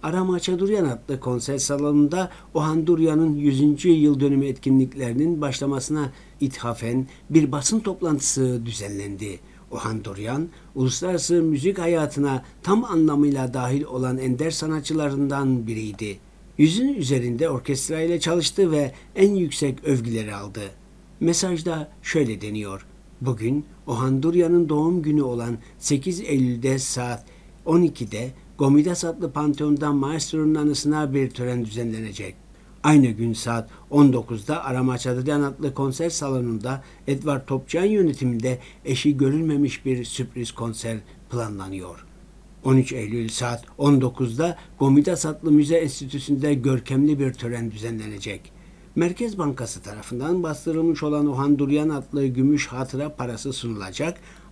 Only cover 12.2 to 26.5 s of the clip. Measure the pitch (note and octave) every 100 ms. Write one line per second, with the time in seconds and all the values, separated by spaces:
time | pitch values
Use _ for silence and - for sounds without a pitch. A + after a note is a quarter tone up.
12.2 | C#3+ C3+ - - - G3+ A#3 E3+ D#3 C#3+
13.2 | D3 C#3 C3 C3 B2 C3+ D3+ B2+ B2+ B2+
14.2 | C3 B2 D#3 D#3 D#3 D#3 D3 D#3 D3 C#3
15.2 | C#3+ C#3 C3 B2+ A2 A2 A2 G2 G#2+ G2
16.2 | - - - - D3+ F3+ C4 C#4 C3 C3+
17.2 | A#2+ A#2 D#3+ C3+ - C3+ - D#3+ E3 E3+
18.2 | E3 E3+ D#3 - F#3+ D#3 C#3 - - -
19.2 | G3 G3 E3 - C#3+ C3 D#3 C3+ A#2 A2
20.2 | G#2+ G2+ G2+ G2+ G2 - - - - -
21.2 | E3 E3+ F#3 E3+ E3 D#3+ D3+ - - D#3+
22.2 | C3 G#2 G#2 G#2 G#2 F#2+ - - - -
23.2 | B2+ A2+ A2 C#3+ D3 - - B2 C3 C3
24.2 | D#3+ F3 E3+ F3 E3 D3 D#3+ F3+ D#3 D3+
25.2 | C3+ A#2+ A#2 A#2 - - - C#3+ C3+ F3
26.2 | - C#3+ B2+